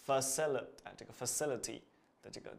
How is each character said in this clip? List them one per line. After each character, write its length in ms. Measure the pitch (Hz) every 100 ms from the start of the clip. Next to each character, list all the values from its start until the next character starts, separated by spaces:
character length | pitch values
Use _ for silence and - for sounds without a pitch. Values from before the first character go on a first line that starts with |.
| -
facil-， 520 | 135 127 - 156 127 - -
啊， 80 | - 98
这 80 |
个 80 | 110
facility 680 | - 123 - 151 117 - 117 - _ _ _
的 80 | 104
这 100 | 107
个， 100 | 107